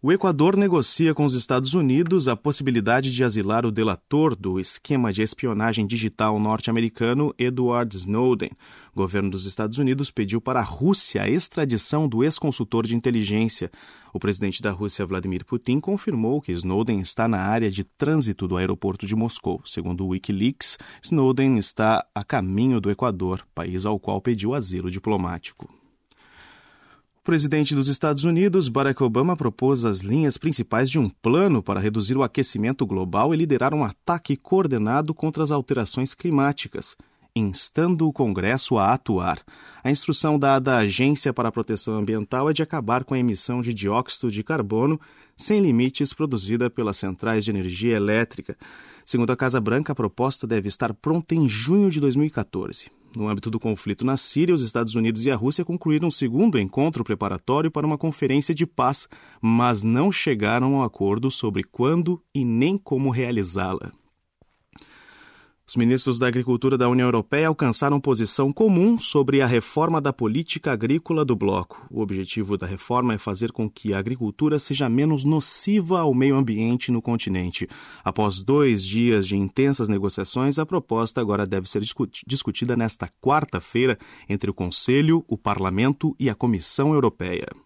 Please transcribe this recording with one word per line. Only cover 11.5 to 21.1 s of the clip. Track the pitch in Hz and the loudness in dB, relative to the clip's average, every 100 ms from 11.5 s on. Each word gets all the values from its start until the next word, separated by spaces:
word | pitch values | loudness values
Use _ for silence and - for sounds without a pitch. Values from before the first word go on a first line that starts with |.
| - 147 113 - 151 156 | -2 0 0 0 0 0
do | 113 | 2
ex-consultor | 139 151 156 127 110 117 | 0 0 -4 -4 -2 -2
de | 113 117 | 0 0
inteligência. | 127 120 101 104 113 - - - - - - | 0 0 0 0 0 0 -4 -12 -20 -20 -12
O | 98 | -6
presidente | 101 95 101 92 | -2 -2 -2 -2
da | 104 | -4
Rússia, | 92 104 - 95 | -4 -4 -4 -4
Vladimir | 95 92 90 | -4 -4 -6
Putin, | - 120 - 131 | -4 -6 0 -2
confirmou | - 196 - 139 110 147 | 0 -4 -2 -2 0 -2
que | - | -2
Snowden | 87 90 95 113 104 | -6 -2 -2 0 -2
está | 92 - 113 | -2 -2 0
na | 107 | 0
área | 95 113 110 | 0 0 0
de | 95 | -2
trânsito | 95 _ 143 156 117 98 92 | -8 _ 0 2 0 -2 -2
do | 90 | 0
aeroporto | 92 98 98 95 98 | 0 -2 -4 -4 -4
de | |
Moscou. | 110 117 - - 90 | -2 -2 -4 -6 -6
Segundo | - - 90 87 | -6 -8 -6 -4
o | 95 | -2
Wikileaks, | 92 - 101 113 139 - - - - | -4 -2 0 0 0 -4 -4 -12 -12
Snowden | - | -2